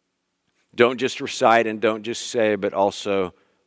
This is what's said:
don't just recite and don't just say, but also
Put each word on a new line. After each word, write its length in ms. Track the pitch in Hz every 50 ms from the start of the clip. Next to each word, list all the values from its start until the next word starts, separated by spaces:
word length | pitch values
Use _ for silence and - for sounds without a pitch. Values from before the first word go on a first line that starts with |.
| _ _ _ _ _ _ _ _ _ _ _ _ _ _ _
don't 240 | 104 120 123 131 117
just 220 | 131 120 - -
recite 460 | 139 - - - 131 113 117 117 110
and 140 | 110 110 107
don't 220 | 117 110 110 110
just 260 | 104 117 117 - - -
say, 280 | - 120 107 107 104
but 160 | 98 101 92
also 640 | - 98 101 98 - - - 104 98 98 92 90 - _ _ _ _ _ _